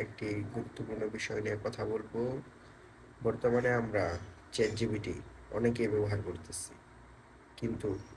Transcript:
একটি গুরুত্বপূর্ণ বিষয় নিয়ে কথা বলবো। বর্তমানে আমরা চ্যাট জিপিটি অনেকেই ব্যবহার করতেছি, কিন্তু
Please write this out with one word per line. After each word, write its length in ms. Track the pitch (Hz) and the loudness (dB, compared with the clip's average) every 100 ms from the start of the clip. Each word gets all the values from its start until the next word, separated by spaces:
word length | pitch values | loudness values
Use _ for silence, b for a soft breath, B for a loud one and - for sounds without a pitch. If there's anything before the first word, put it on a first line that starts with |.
একটি 260 | 104 - 107 104 101 | -6 -6 -4 -2 -4
গুরুত্বপূর্ণ 500 | 117 120 - 113 107 107 110 | -6 -6 -6 -6 -4 -4 -2
বিষয় 240 | - 107 | -4 -2
নিয়ে 120 | 107 104 | 0 -2
কথা 180 | 113 113 107 | -2 -2 -2
বলবো। 280 | 110 107 113 123 135 - - B B B - - - 113 | -2 -2 -2 0 -2 -8 -16 B B B -20 -20 0 0
বর্তমানে 440 | 110 123 120 123 123 | 4 4 6 6 4
আমরা 240 | 113 104 85 85 - - - | 4 2 2 0 -6 -14 -6
চ্যাট 180 | - 107 104 | 2 2 4
জিপিটি 360 | 110 107 - 85 - - - 104 | 2 2 -2 -6 -10 -16 -6 2
অনেকেই 300 | 120 117 113 | 2 4 2
ব্যবহার 260 | 107 104 101 90 | 4 2 2 -2
করতেছি, 440 | 85 - - - - - - - - - - - - | -6 -8 -10 -10 -12 -20 -20 -20 -20 -20 -20 -20 -4
কিন্তু 280 | 117 110 107 95 - | -4 -2 -2 -4 -6